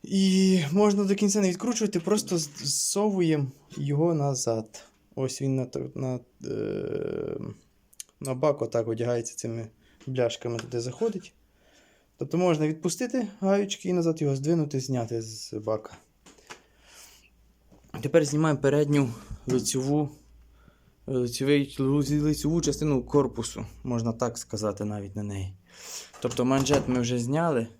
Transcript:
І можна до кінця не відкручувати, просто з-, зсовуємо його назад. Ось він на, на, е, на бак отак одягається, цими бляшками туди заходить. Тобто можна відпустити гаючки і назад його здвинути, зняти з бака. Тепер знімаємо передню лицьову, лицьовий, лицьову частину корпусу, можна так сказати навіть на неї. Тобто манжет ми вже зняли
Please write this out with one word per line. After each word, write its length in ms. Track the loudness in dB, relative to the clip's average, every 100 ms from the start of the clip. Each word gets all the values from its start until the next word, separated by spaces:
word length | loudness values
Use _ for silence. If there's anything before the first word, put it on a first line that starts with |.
І 580 | 0 4 6 6 6 6 4
можна 320 | 4 4 4
до 100 | 2
кінця 260 | 2 2 4
не 100 | 2
відкручувати, 500 | 0 -2 -2 0 0
просто 380 | 0 0 2 -2
з-, 120 | -2 -6
зсовуємо 800 | -4 -2 -2 0 0 2 2 2 0 -6 -16 -6
його 380 | -2 2 2
назад. 720 | 2 0 0 0 -2 -4 -16 -20 _ _
Ось 280 | -4 -4 -2
він 140 | -2 0
на, 100 | -2 -6 -8
на, 260 | -6 -4 -6 -10 _ -8
е, 840 | -4 -2 -4 -4 -4 -4 -4 -6 -6 -8 -12 _ _ _ -18 -18 _
на 140 | -6
бак 280 | 0 0 0
отак 260 | -2 -2 -2
одягається, 480 | -2 -2 -2 -4 -8
цими 320 | -8 -8 -10 _ _ _ -8
бляшками 520 | 0 0 -2 -6 -6
туди 220 | -6 -6
заходить. 520 | -6 -4 -4 -4 -12 _ _ _ _ _ _ _ _ _
Тобто 220 | -4 2
можна 300 | 2 4 2
відпустити 600 | 0 -4 -2 -2 -2 -4 -2
гаючки 480 | 2 2 2 -4 0
і 40 |
назад 300 | 2 2 2
його 140 | 0 0
здвинути, 440 | 2 2 2 -2
зняти 420 | -2 -2 -2 -4
з 300 | -6 -12 -10
бака. 440 | -6 -2 -4 -4 -20 _ _ -20 -20 -20 -20 _ _ -20 -20 -20 -20 _ _ _ _ _ -20 -16 -8
Тепер 220 | 4 4
знімаємо 360 | 4 2 2 4
передню 500 | 4 4 4 2 2 -4 -12 -10 0
лицьову, 640 | 0 0 -2 2 2 0 -6 _ -20 -20 _ -20 _ _ _ -4
лицьовий, 680 | -2 -2 0 4 4 2 0 2 2 2 2
лицьову 400 | 2 0 0 2
частину 420 | 0 0 0 0
корпусу, 640 | 2 2 2 -2 -8 -8 -12 -10
можна 280 | -4 -2 -2
так 260 | -2 -4 -4
сказати 460 | -10 -4 -4 -2
навіть 320 | -6 -6 -8 -8
на 60 |
неї. 320 | -8 -6 -8 -12 _ -20 -14 -14 -16 -8
Тобто 240 | -4 0
манжет 440 | 2 2 4 2 2
ми 120 | 0
вже 180 | 0 -2
зняли 480 | 0 0 2 0 -2